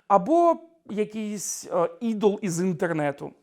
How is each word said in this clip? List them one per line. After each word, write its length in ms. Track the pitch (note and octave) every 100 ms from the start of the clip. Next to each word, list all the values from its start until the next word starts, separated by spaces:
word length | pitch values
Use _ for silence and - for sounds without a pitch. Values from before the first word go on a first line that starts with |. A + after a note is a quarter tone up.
| -
або 520 | G3+ F#3 E4 E4+ D#4+ - _ -
якийсь, 800 | G#3 G#3+ A3 G#3+ G#3 - - -
е, 160 | F3+ E3+ -
ідол 400 | A#3 G#3+ G3+ G3+
із 200 | G3+ E3
інтернету, 720 | F#3+ E3 F3 D#3+ D3 C#3+ D3 -